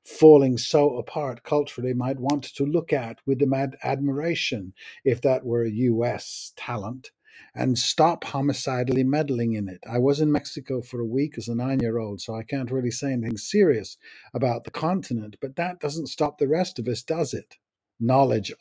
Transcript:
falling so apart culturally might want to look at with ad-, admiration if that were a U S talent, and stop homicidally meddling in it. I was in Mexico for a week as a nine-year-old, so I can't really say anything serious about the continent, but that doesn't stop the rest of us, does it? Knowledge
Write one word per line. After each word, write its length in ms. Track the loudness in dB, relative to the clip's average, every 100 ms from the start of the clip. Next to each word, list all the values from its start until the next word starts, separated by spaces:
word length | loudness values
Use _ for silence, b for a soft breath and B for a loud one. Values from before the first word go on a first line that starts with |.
falling 540 | -18 8 10 10 8 0
so 400 | 0 2 2 0
apart 460 | -8 -6 -6 -8
culturally 500 | -2 -2 -2 -4 -4
might 260 | -2 -2 -4
want 240 | -2 -2 -2 -4
to 100 | 0
look 260 | 0 0
at 280 | -2 -2 -10
with 160 | -4 0 2
ad-, 240 | 2 -2 -4
admiration 920 | -4 -2 -2 -2 -2 -4 -4 -6 -8 -14 B B -2
if 160 | 2
that 240 | 2 2 0
were 180 | -2
a 60 | 0
U 320 | 0 2 2
S 500 | 0 -2 -8 -14 -14 -16
talent, 560 | -10 -8 -8 -10 -14 _ B B B -4
and 240 | 0 0
stop 460 | -2 2 2 2 -4
homicidally 800 | -2 -2 -2 -2 -2 0 2 2
meddling 480 | 0 0 0 0
in 160 | -2 -4
it. 120 | -10 -6
I 80 | 0
was 220 | 2 4
in 100 | 2
Mexico 520 | 2 -2 -12 -6 -6
for 180 | -6 -6
a 60 | -4
week 320 | -2 -2 -4
as 100 | -6
a 80 | -4
nine-year-old, 640 | -2 0 0 -2 -4 -8
so 160 | -8 -8
I 80 |
can't 260 | -6 -6 -4
really 220 | -2 -2
say 220 | -4 -4
anything 240 | -4 -4 -6
serious 600 | -2 4 4 4 -2 -16 B B B
about 320 | -2 -2 -2 -6
the 60 |
continent, 640 | -6 -2 -2 -2 -6 -6 -10
but 160 | -10 -4
that 240 | -6 -4
doesn't 280 | -6 -6 -8
stop 300 | -2 -2 0
the 120 | 0
rest 300 | 2 0 -4
of 80 | -4
us, 120 | -4
does 320 | -4 -2 -2
it? 240 | -4 -10 -20 _ _ _ _
Knowledge 560 | 2 4 4 2 -2 -8